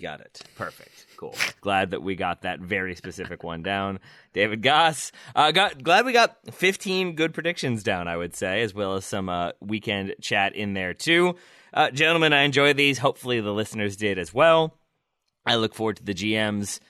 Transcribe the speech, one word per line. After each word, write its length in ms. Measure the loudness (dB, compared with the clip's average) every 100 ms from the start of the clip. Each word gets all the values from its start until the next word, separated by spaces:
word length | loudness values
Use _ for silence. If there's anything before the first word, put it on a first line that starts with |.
Got 200 | -14 -14
it. 200 | -18 -20 -20 -12
Perfect. 500 | -12 -14 -20 -20 -20 -18
Cool. 200 | -12 -6 -6 -6
Glad 320 | -2 0 0
that 100 | -4
we 140 | -6 -4
got 260 | -4 -4
that 160 | -6 -8
very 380 | -4 -4 -4 -8
specific 480 | -12 -12 -12 -10
one 180 | -10 -8
down. 380 | -4 -2 -2 -6 -12 -20 _
David 300 | 0 0 2
Goss. 500 | 2 4 4 2 -10 -14 -6 2
Uh, 160 | 4
got, 280 | 4 2 0
glad 200 | 2 4 4
we 60 |
got 260 | 4 4 0 -18
fifteen 640 | -2 0 0 -2 -2 -2
good 180 | -2 -2
predictions 520 | -2 -4 -2 -2 -2
down, 240 | -2 -2 -2
I 80 | -4
would 180 | -6
say, 280 | -6 -2 -2
as 120 | -2
well 200 | -2 -4 -4
as 80 |
some, 240 | -4 -6 -4
uh, 240 | -2 -4 -6
weekend 560 | -8 -6 -2 -4 -4 -8
chat 360 | -2 0 0 0
in 180 | -4
there, 180 | -2 -4
too. 440 | -4 2 2 2 -2 -12 -20 _
Uh, 180 | 0 0
gentlemen, 400 | 2 2 4 4
I 100 | 4
enjoyed 340 | 4 4 4 6
these. 220 | 2 2
Hopefully 420 | 0 -2 -4 -4
the 140 | -2
listeners 420 | -2 -4 -4 -4 -2
did 220 | -2 -2
as 160 | -2
well. 420 | 2 4 6 2 -4 _ _ _ _ _ _ -2
I 80 |
look 200 | 0 0
forward 240 | -2 -4 -4
to 60 |
the 100 | -6
G 200 | -4 -2
Ms 460 | 0 0 -2 -6 -10